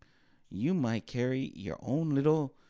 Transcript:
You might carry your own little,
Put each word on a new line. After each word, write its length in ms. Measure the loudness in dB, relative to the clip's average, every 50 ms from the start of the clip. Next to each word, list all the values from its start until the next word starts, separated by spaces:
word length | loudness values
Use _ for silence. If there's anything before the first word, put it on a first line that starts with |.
| -20 -20 _ _ _ _ _ _ _ _
You 240 | -6 -2 0 0 2
might 320 | 2 0 0 0 -2 -4
carry 460 | -6 -4 -2 0 0 0 -2 -4 -6 -8
your 220 | -8 -8 -8 -8 -6
own 300 | -4 -2 -2 0 0 2
little, 460 | 2 4 4 4 4 4 2 -2 -6 -14 _